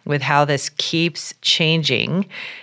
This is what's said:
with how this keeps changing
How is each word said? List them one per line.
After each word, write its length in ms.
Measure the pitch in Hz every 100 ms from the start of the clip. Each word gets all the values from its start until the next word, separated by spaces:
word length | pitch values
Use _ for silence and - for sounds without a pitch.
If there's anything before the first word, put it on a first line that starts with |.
| -
with 160 | 143
how 240 | 135 147 143
this 240 | 139 - -
keeps 560 | - 165 170 - - -
changing 840 | - - 160 165 143 120 - 175 202 - - -